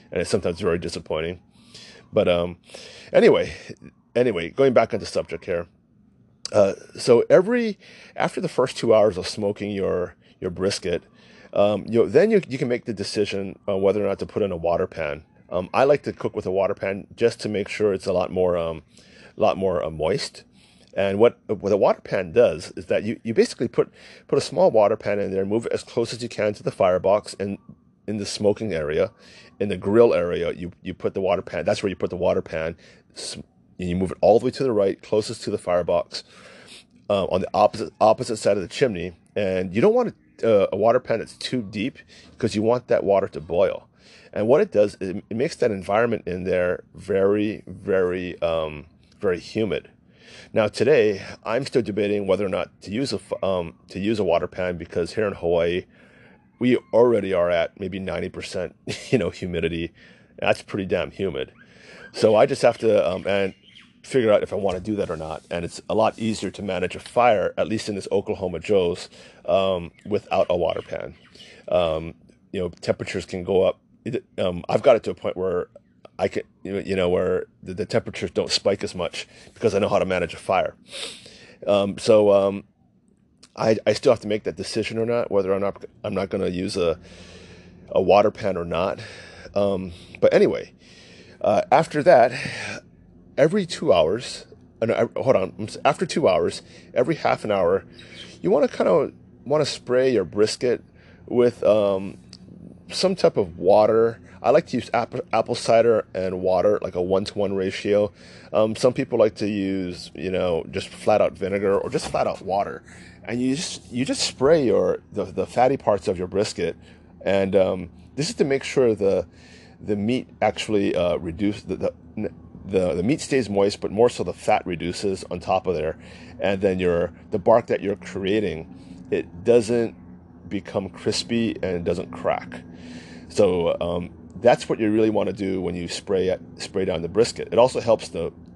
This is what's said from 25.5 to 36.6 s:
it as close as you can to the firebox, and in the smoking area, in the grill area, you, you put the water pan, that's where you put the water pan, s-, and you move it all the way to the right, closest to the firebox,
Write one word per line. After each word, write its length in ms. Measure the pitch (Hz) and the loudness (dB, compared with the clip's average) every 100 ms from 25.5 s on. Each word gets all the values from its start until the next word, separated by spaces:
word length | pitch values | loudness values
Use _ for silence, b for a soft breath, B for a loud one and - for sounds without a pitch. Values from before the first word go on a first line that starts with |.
| 113 110 | -2 -2
it 60 | |
as 100 | 92 | -4
close 320 | - 123 117 | -4 -4 -4
as 80 | 113 | -6
you 60 | 120 | -8
can 260 | - 107 104 | -4 -4 -4
to 80 | |
the 80 | - | -4
firebox, 640 | - 95 90 92 104 - - | 2 2 4 2 2 0 -8
and 180 | 98 98 - - _ _ - | -8 -8 -14 -20 _ _ -8
in 120 | 107 | -6
the 80 | 101 | -6
smoking 480 | - 104 104 110 | -2 0 0 -2
area, 380 | 80 73 80 95 - B B B B | -4 -2 -2 -2 -4 B B B B
in 100 | 104 | -6
the 80 | 92 | -4
grill 360 | 98 110 120 | 2 6 6
area, 380 | 82 87 87 82 | 4 -2 -2 -4
you, 220 | - 87 - | -6 -10 -12
you 120 | 90 | -12
put 200 | 87 107 | -6 -6
the 80 | 98 | -2
water 200 | 92 92 | 0 -2
pan, 220 | - 87 | -2 -4
that's 180 | 87 107 | -2 -2
where 80 | 101 | -2
you 60 | 90 | -2
put 140 | 95 | -4
the 80 | 90 | -2
water 240 | 90 92 | 0 0
pan, 340 | - 80 80 85 b b b - | -2 -6 -6 -8 b b b -16
s-, 200 | - - | -14 -14
and 540 | - _ _ - 90 | -16 _ _ -10 -4
you 60 | 90 | -2
move 160 | 92 | -4
it 60 | - | 2
all 200 | 92 113 | 4 6
the 60 | 127 | 4
way 60 | |
to 120 | - | -2
the 100 | 135 | -2
right, 280 | 104 98 - | 0 0 -2
closest 400 | - 107 104 113 | -2 -2 -2 -6
to 80 | - | -6
the 60 | 101 | -6
firebox, 680 | 90 87 87 87 - - - B B B | -2 -2 0 0 -2 -10 -16 B B B